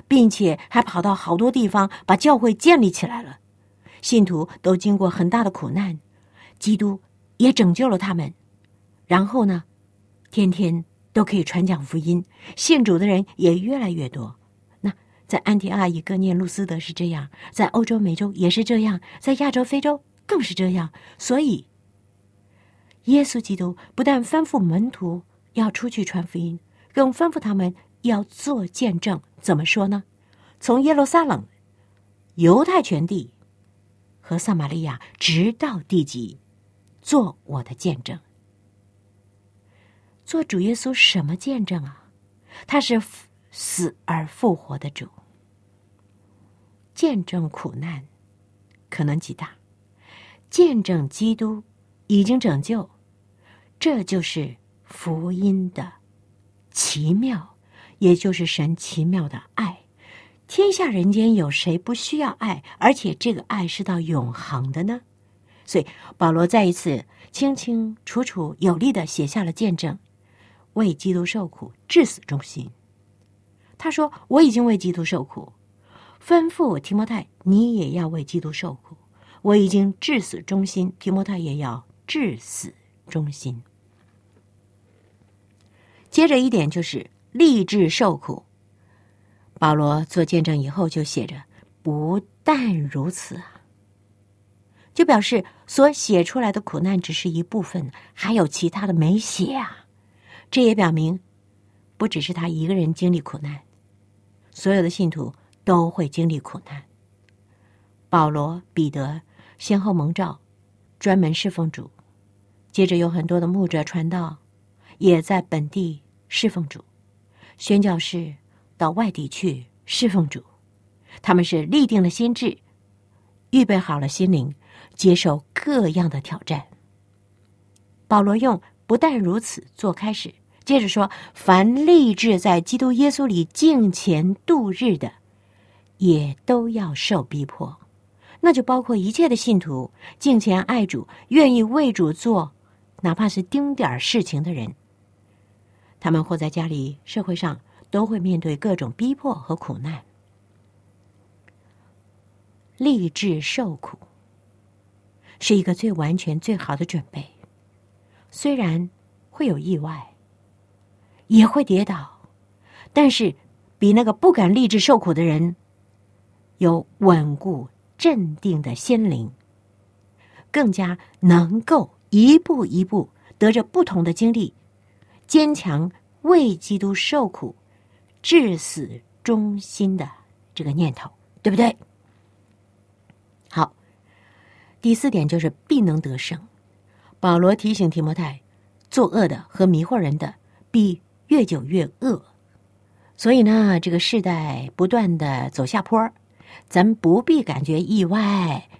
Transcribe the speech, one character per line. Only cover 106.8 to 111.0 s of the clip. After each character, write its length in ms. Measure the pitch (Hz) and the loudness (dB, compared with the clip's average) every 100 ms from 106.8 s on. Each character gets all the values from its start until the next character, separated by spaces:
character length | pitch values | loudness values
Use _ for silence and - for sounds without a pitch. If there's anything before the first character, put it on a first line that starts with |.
| - _ _ _ _ _ _ _ _ _ _ _ - | -20 _ _ _ _ _ _ _ _ _ _ _ -2
保 180 | 175 151 | 2 2
罗、 320 | 147 147 175 - | 0 -4 -8 -8
彼 160 | - 151 | -4 -2
得 320 | 143 135 160 - _ - - | -2 -8 -8 -14 _ -20 -12
先 200 | - 202 | -2 0
后 140 | 202 | 0
蒙 180 | 175 147 | 0 0
召， 280 | 165 170 147 _ _ _ _ _ | -2 -6 -8 _ _ _ _ _
专 200 | _ | _